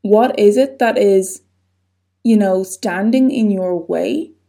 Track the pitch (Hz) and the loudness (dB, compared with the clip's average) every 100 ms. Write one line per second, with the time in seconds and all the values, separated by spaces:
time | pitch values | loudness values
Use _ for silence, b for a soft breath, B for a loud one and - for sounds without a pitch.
0 | 202 208 247 - 208 208 269 269 233 202 | 2 2 2 4 4 4 -2 0 -2 2
1 | 202 190 190 - _ _ _ _ _ _ | 2 2 -2 -12 _ _ _ _ _ _
2 | _ _ 233 220 196 185 185 - 196 180 | _ _ 0 2 2 -2 -4 -8 -8 -4
3 | 214 262 262 233 214 196 185 175 165 165 | 0 2 0 0 -2 -2 -4 -6 -4 -4
4 | 185 302 - _ | -4 -6 -8 _